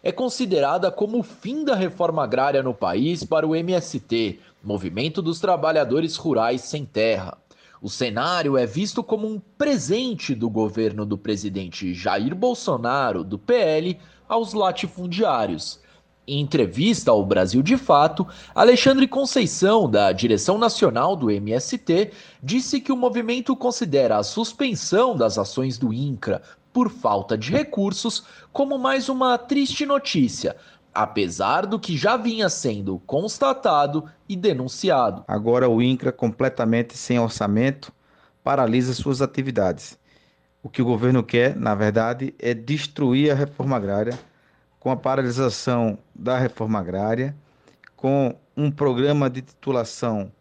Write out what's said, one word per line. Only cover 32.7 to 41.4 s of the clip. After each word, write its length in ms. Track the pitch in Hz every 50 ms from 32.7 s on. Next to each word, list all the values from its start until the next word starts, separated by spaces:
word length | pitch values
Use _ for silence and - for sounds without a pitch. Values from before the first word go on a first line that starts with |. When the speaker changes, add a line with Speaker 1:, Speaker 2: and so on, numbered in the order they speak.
| 110 101 98 98 95 90 -
Speaker 1:
constatado 1000 | - 135 147 196 - - - 277 269 262 262 - 208 160 147 143 143 143 156 156 - - _ _
e 80 | - 196
denunciado. 880 | 180 180 208 160 127 127 127 - - - 185 160 131 120 107 92 95 -
Speaker 2:
Agora 420 | - 101 104 107 117 117 123 131 123
o 100 | 113 113
incra, 320 | 120 127 131 123 - 127
completamente 840 | - - 127 113 107 - 135 131 - - 120 110 113 117 117 117 -
sem 220 | - - - 123 120
orçamento, 760 | 117 110 - - 107 101 101 107 123 135 139 143 - - _ _ _ _ _ _ _ _ _ _ _
paralisa 520 | 131 139 139 127 110 113 127 123 127 123
suas 260 | - - 143 135 123
atividades. 760 | 139 127 - 139 131 135 120 113 98 90 87 139 - - - _ _ _ _ _ _ _ _ _ _ _ _ _ -
O 60 | -
que 120 | - -
o 40 | 123
governo 360 | 120 120 107 120 127 127 127
quer, 340 | 113 - - 120